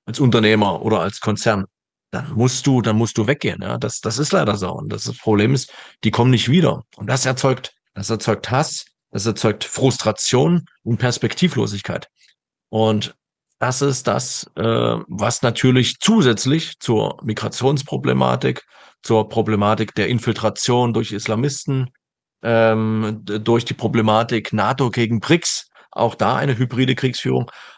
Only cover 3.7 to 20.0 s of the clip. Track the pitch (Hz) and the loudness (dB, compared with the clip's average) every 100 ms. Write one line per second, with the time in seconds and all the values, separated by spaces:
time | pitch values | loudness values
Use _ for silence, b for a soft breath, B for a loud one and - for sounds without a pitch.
3.7 | 120 113 - - 113 151 190 123 101 98 | -6 -6 -6 -6 -4 0 0 0 -2 -4
4.7 | - 101 104 117 117 - 208 120 135 - | -6 -8 -8 -8 -6 0 2 4 2 -4
5.7 | B B _ 110 - 123 120 120 170 147 | B B _ 0 2 4 4 4 4 2
6.7 | - - - 107 131 131 127 135 127 - | 0 -8 -12 -4 -2 -2 0 0 0 -6
7.7 | _ _ - 101 113 - 104 - 127 156 | _ _ -10 -6 -4 -2 -4 0 0 0
8.7 | - - _ _ - 110 101 110 98 - | -6 -14 _ _ -6 -4 0 0 -2 -6
9.7 | - 131 - 110 - - 127 156 175 b | 0 0 2 -2 -2 0 2 4 2 b
10.7 | b - 117 127 - 110 - 180 117 110 | b -4 0 0 0 -4 0 0 0 -2
11.7 | 104 - - - b b _ _ _ _ | -4 -8 -8 -10 b b _ _ _ _
12.7 | 110 110 107 - - _ _ _ - 123 | 0 2 2 -2 -12 _ _ _ -4 -4
13.7 | 127 139 127 - 117 - - - - 110 | 0 0 0 -2 -2 -4 -8 -10 -4 0
14.7 | 117 117 - - 98 113 - 123 113 131 | 0 0 -2 -6 -4 -2 0 -2 2 4
15.7 | 127 117 - - 226 131 107 127 160 - | 4 2 0 2 4 4 2 0 -2 -2
16.7 | - - 110 104 - - 107 110 - 131 | -6 -2 0 0 -4 -6 -6 -6 -2 0
17.7 | 143 - - 123 131 127 127 135 123 B | 0 -2 -4 0 2 2 2 0 -4 B
18.7 | B B _ - 113 107 113 107 104 104 | B B _ 0 2 2 0 0 2 2
19.7 | 110 107 - | 2 0 -2